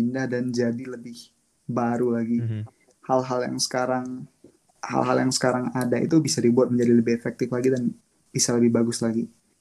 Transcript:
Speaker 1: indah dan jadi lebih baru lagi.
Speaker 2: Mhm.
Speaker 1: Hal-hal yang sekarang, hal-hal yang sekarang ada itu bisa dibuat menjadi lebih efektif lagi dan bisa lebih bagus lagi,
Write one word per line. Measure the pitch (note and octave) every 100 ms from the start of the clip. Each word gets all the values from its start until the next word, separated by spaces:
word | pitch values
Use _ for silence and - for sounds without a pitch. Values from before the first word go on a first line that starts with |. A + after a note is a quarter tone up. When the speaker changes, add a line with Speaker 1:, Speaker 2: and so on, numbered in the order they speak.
Speaker 1:
indah | A#2+ C3 B2+
dan | B2 B2+
jadi | A#2+ A#2+ A#2
lebih | B2+ A#2+ A#2+ A#2 - _ _ _
baru | - A#2+ A#2 A#2+ B2
lagi. | A#2 A2+ A#2+
Speaker 2:
Mhm. | A2+ G#2+ G#2+ _ _ _ -
Speaker 1:
Hal-hal | C3 B2+ B2 B2
yang | B2+
sekarang, | - B2+ B2+ B2+ B2+ B2+ C#3+ _ - _ _ -
hal-hal | - C3 B2+ B2+ B2+
yang |
sekarang | - B2+ B2+ B2
ada | C3 A#2+ B2
itu | - D#3+
bisa | - -
dibuat | A#2+ A#2+ A#2+
menjadi | A#2+ A#2+
lebih | A#2+ A#2 A#2
efektif | - - B2
lagi | B2 C3
dan | B2+ A#2+ - _ _ _
bisa | C3 -
lebih | A#2+ A#2+ A#2
bagus | A#2 -
lagi, | A2+ A2+ A#2 _ _ _